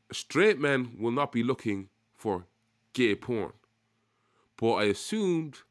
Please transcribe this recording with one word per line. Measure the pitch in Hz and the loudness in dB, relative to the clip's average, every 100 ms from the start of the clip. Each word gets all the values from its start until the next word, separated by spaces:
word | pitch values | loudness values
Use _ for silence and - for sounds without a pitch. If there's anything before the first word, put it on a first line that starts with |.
| - | -14
straight | - - 147 214 143 | -12 -4 2 4 4
men | 143 135 120 107 | 2 0 -2 -4
will | 113 | -2
not | 127 143 | 0 0
be | 117 | 0
looking | 120 127 113 98 98 _ _ | 0 0 -2 -4 -6 _ _
for | _ 110 92 90 _ _ _ _ | _ -4 -4 -6 _ _ _ _
gay | - 117 98 | 0 2 2
porn. | - 117 87 - _ _ _ _ _ _ _ _ _ - | -2 -4 -6 -10 _ _ _ _ _ _ _ _ _ -2
But | 113 | 0
I | 101 104 | 2 2
assumed | 98 - 220 190 165 156 - - | 0 -2 -2 0 0 -2 -10 -20